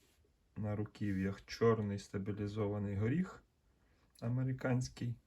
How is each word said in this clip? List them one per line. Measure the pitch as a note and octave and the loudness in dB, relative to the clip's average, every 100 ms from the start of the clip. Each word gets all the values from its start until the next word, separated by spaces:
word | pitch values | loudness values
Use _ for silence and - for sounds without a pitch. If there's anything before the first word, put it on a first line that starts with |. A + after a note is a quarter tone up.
| _ _ _ _ _ - | _ _ _ _ _ -6
на | G#2+ G#2 | -4 -2
руків'ях: | G#2+ - G#2 F#2+ F#2+ G2 - | -4 -4 -2 0 0 -2 -8
чорний | - A2+ A2 G2+ G2+ | 4 6 6 2 -2
стабілізований | - G2+ G2+ G2+ G2+ G#2+ G2+ G#2 G2+ G2 | -4 -6 -4 -4 -2 0 0 0 -2 0
горіх | A2 E3 F#3 - - _ _ _ _ _ _ - | 2 2 0 -4 -20 _ _ _ _ _ _ -6
американський. | A#2 B2+ C3 C3 C3 B2+ B2+ - A#2+ A#2 | -2 0 0 0 0 0 0 -4 -6 -6